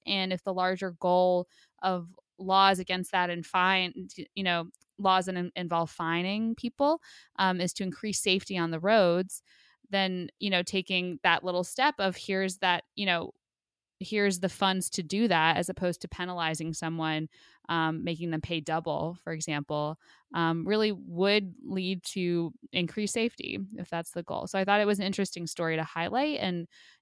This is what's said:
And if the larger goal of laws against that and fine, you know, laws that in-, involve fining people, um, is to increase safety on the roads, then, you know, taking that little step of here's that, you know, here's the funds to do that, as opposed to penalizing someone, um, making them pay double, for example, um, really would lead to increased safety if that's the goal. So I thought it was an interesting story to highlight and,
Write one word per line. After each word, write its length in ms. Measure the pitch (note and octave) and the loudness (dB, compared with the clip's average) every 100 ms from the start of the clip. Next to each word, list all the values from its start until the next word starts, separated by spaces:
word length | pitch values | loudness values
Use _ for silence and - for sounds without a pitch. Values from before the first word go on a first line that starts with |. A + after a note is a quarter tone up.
| - | -2
And 260 | G3 F#3 | -2 0
if 120 | F#3 | -2
the 100 | - | -2
larger 380 | F#3 F#3 F#3 F#3+ | 0 0 0 -4
goal 560 | F3 F3+ F3+ F#3 F3+ F3+ _ _ _ | -2 4 6 6 4 0 _ _ _
of 320 | F#3+ F3+ E3+ - _ - | -2 -2 -4 -16 _ -10
laws 400 | F#3+ F#3+ G3 F#3 | 2 6 8 6
against 320 | F#3 F#3 F3+ | 0 -4 0
that 200 | F#3 F3+ | 0 0
and 140 | F3 | -2
fine, 640 | E3 F#3 F#3 F#3+ F3+ - F#3 - - - | -2 2 4 4 0 -6 -12 -14 -12 -4
you 80 | |
know, 220 | F#3+ E3+ E3 - _ - | 0 0 -2 -12 _ -2
laws 300 | G3 F#3 F#3 | 4 4 2
that 80 | |
in-, 160 | F3+ F3 - | -2 -4 -4
involve 340 | F3 E3+ E3 | -2 0 -2
fining 640 | - E3 E3+ F3+ G#3 A3+ | -2 -2 0 0 -2 -2
people, 480 | A3+ A#3+ - C#4+ D#4+ - - - - | -4 -6 0 2 0 -4 -20 -12 0
um, 240 | F#3+ F3+ | 0 2
is 120 | F3 | -2
to 80 | - | -2
increase 400 | F#3+ - - F#3+ | -6 -6 -6 -2
safety 340 | G3+ F#3+ - F#3 | 2 2 0 -2
on 140 | E3 | -2
the 80 | D#3+ | 0
roads, 640 | F#3 A3 F3+ F3 F#3+ - - _ _ _ _ | 4 6 6 4 0 -8 -14 _ _ _ _
then, 380 | G3 F#3+ F3+ F3 - | -2 0 -2 -8 -6
you 120 | G#3 | 0
know, 120 | F#3 | 0
taking 560 | F3+ F#3+ F3+ F#3 F3+ E3+ | 0 -2 -2 -2 -2 0
that 180 | F3+ E3+ | 4 4
little 220 | F#3 F3+ | 2 -2
step 320 | F3+ - C#4 D4 | -2 0 0 2
of 160 | F#3+ F#3 | 0 -2
here's 420 | - F#3+ F#3+ F#3 | -2 -2 -2 0
that, 260 | F#3 F3 - | 0 0 -2
you 120 | - G3 | -4 0
know, 260 | E3+ - - _ _ _ _ _ _ | 0 -2 -10 _ _ _ _ _ _
here's 400 | F#3+ G#3+ G3+ F3+ | -4 2 2 2
the 80 | F3+ | -2
funds 420 | - G3 F#3+ - | 0 0 2 -2
to 120 | - | -4
do 260 | D#3+ G3 A3+ | -2 0 4
that, 280 | E3 D#3+ E3+ | 4 4 2
as 120 | F3 | 0
opposed 340 | - F3+ E3+ | -2 -2 -2
to 60 | - | -8
penalizing 640 | - F3+ F3+ D#3+ D#3 D#3+ | -8 -6 -4 -2 -2 -6
someone, 540 | D#3+ D#3+ E3 D#3+ D#3 D#3 - - _ - | -4 -4 -2 -2 -2 -4 -10 -20 _ -4
um, 340 | E3 D#3+ D#3+ | 0 0 0
making 280 | E3+ D#3+ E3+ | -4 -4 -4
them 100 | D#3+ | -4
pay 200 | - E3 | -4 -4
double, 560 | D3 D#3+ D#3+ D3 D#3 F3+ | -2 -2 -2 -2 -4 -6
for 100 | - | -8
example, 640 | D#3+ D#3 D3 C#3+ D3+ D3+ D#3 _ - _ | -6 -4 -4 -2 -2 -2 -6 _ -20 _
um, 320 | E3+ E3 E3 E3 | -2 0 0 0
really 260 | G#3+ G#3+ | 2 2
would 600 | F#3+ - E3+ G3 G#3+ F#3+ - | -2 -6 0 4 4 0 -8
lead 380 | - F#3+ F#3 F#3 | -6 -4 -2 -4
to 500 | - G3 F3 F3 E3+ - - | -4 -2 0 0 -2 -6 -6
increased 420 | - E3+ - G#3 | -4 -2 -2 -2
safety 440 | A#3 A#3 - - - G3 A3 | 0 -2 -4 -8 -8 -8 -10
if 120 | F3+ | -8
that's 220 | E3+ E3+ | -6 -6
the 140 | F3 | -8
goal. 220 | E3+ - - | -6 -8 -4
So 120 | F#3+ | -2
I 60 | |
thought 160 | F#3+ G#3 | 2 4
it 60 | G#3 | 4
was 120 | G3+ | 2
an 80 | G3 | 0
interesting 400 | F#3+ F#3+ F3 E3+ | 0 -2 -4 -8
story 300 | - E3 D#3+ | -2 0 0
to 80 | |
highlight 540 | D#3+ E3+ E3+ A#3 D4+ D4 | -2 -4 -2 0 0 -2
and, 260 | F#3 F3 E3+ - - _ | -2 -4 -6 -14 -20 _